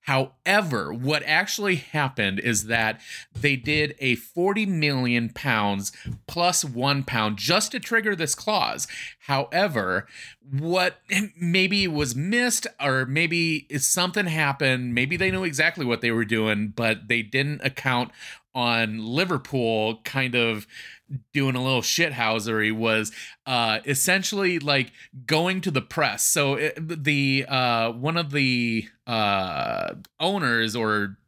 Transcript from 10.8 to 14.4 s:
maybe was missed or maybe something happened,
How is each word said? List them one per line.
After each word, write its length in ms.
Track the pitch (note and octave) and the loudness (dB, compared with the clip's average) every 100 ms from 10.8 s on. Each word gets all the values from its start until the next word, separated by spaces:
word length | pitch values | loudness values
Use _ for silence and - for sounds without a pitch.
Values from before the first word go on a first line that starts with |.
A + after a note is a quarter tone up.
| F3+ - _ F#3+ G#3 - | 0 -2 _ -2 -2 -2
maybe 480 | F3 F3+ F#3 G3+ F#3+ | 0 4 4 4 2
was 300 | D3+ D3 A#2+ | 2 0 0
missed 500 | E3+ A#3 B3 A#3 - - | 0 2 2 0 -4 -4
or 220 | C#3+ C3 | 0 0
maybe 600 | C3 C#3+ E3+ E3+ E3 D#3 - D3 | 0 0 2 2 2 0 -4 -2
something 480 | C#3 - F3+ F#3+ F#3 | 0 0 0 0 0
happened, 680 | D#3 | 0